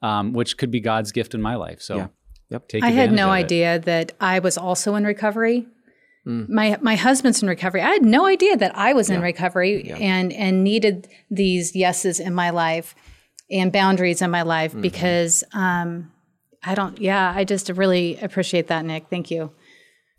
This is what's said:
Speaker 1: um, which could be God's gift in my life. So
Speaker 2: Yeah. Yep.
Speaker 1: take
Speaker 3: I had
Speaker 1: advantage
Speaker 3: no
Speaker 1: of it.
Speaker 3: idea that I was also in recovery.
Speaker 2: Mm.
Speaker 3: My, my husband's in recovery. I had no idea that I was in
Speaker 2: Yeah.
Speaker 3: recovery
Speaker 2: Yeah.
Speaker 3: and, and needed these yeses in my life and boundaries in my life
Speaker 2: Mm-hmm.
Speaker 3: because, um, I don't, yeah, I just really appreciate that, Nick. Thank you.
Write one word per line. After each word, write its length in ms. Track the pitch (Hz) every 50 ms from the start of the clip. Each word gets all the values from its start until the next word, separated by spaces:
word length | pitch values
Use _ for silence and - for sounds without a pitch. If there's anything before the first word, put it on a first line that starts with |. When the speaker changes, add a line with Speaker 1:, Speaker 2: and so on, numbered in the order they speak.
| -
Speaker 1:
um, 300 | 110 107 104 104 104 127
which 240 | 120 120 - -
could 140 | - 139 120 113
be 80 | 120
God's 320 | 104 117 110 113 107 104 -
gift 200 | 120 113 - -
in 80 | 110 107
my 120 | 107 123
life. 240 | 113 82 85 85 -
So 160 | - - 98
Speaker 2:
Yeah. 100 | 98 95 101 - _ _ - - - _ _
Yep. 180 | 117 120 - -
Speaker 1:
take 140 | - 110 240
Speaker 3:
I 60 | 240
had 200 | 233 262 254 226
Speaker 1:
advantage 60 | 220
Speaker 3:
no 100 | 208 196 190 190
Speaker 1:
of 40 | 185
it. 60 | 170
Speaker 3:
idea 340 | 165 175 170 170 170 170 170
that 320 | 165 175 170 165 165 - - -
I 180 | 196 185 185 190
was 160 | 180 185 - 165
also 360 | 180 185 180 175 - 208 202
in 100 | 208 208
recovery. 600 | 208 208 208 220 214 202 226 226 226 240 247 233 - - _ _ _ _ _ _ _ _ _ _
Speaker 2:
Mm. 220 | - 117 117 110 -
Speaker 3:
My, 300 | 208 214 214 214 208 202
my 140 | 285 226 220
husband's 460 | 180 - 254 269 262 269 254 220 - 214
in 60 | 190
recovery. 320 | 175 - 180 185 180 190 170
I 80 | 269
had 140 | 392 415 262
no 220 | 220 226 277 370
idea 300 | 392 381 370 370 415 381
that 200 | 330 196 180 -
I 160 | - 202 240 285
was 160 | 254 202 202
in 100 | 190 175
Speaker 2:
Yeah. 60 | 175
Speaker 3:
recovery 560 | 175 170 - 180 180 175 185 180 190 208 180 -
Speaker 2:
Yeah. 100 | - 78
Speaker 3:
and, 360 | - 214 190 185 185 185 180 -
and 300 | 214 208 190 190 190 190
needed 440 | 202 214 226 208 214 196 180 - - - - _ _
these 440 | 202 185 196 185 180 180 170 165 -
yeses 420 | 185 185 180 180 - - 190 170 -
in 120 | - 185 175
my 160 | 180 175 175
life 440 | 170 170 165 160 160 165 165 - - _ _ - - _ _ _ _ - - -
and 200 | - 190 185 185 185
boundaries 500 | 202 190 190 190 180 180 175 170 170 185
in 80 | 175
my 120 | 175 175 165
life 280 | 165 165 160 160 160 -
Speaker 2:
Mm-hmm. 80 | 110 196
Speaker 3:
because, 600 | 180 - 180 175 180 175 175 170 165 170 - - - -
um, 580 | 214 190 185 175 175 170 170 170 170 165 - _ _ _ _ _ _ _ _ _ _ -
I 100 | 180 190
don't, 260 | 202 196 190 190 -
yeah, 320 | 208 185 196 202 185 180 175
I 100 | 196 196
just 240 | 196 202 190 196 -
really 480 | 180 185 196 190 180 180 175 170 160 -
appreciate 460 | 214 185 - 190 175 - - 175 165 -
that, 160 | 170 160 160
Nick. 220 | 165 156 156 151 _
Thank 220 | 185 180 160 - 165
you. 180 | 165 160 147 - _ _ _ - _ _ _ _ _ _ _ _